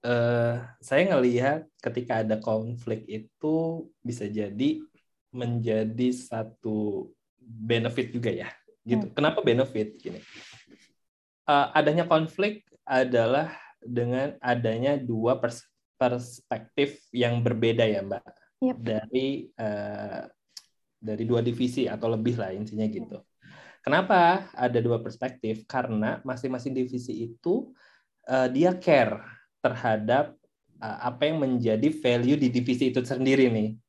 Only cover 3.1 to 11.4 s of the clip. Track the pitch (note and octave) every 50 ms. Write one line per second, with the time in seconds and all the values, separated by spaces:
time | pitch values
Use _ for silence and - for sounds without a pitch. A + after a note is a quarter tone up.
3.1 | G#2+ G#2+ G#2+ _ _ _ - D3+ D#3 D#3+ E3 E3 E3 E3 - - _ _ _ A#2+
4.1 | A#2+ - - G#2 G#2 G#2+ G#2 G2 G2 G#2+ C3 D3 D#3 - - - _ _ _ _
5.1 | _ _ _ _ - B2 B2 A#2+ A#2+ A#2 A2+ A2+ A2 A2 A2 A2 A2+ A#2+ B2+ B2+
6.1 | B2 B2 - - A#2 A2 A2 - - _ - A2 G#2+ G#2+ G#2+ G#2 G2 F#2 - -
7.1 | - _ _ _ _ _ B2+ A#2 A2+ A2+ A2 A2+ A#2 A#2 A#2 A#2 A#2+ - B2 A#2+
8.1 | - B2 A#2 A2+ F#2 - - - - - _ _ _ _ _ A2+ A#2+ A2 - -
9.1 | - - D3 D#3 - - - B2+ A2+ B2 C3+ - - A2 G#2+ - - - - -
10.1 | - - - - - - - - - - - _ - _ _ _ _ _ _ _
11.1 | _ _ _ _ _ _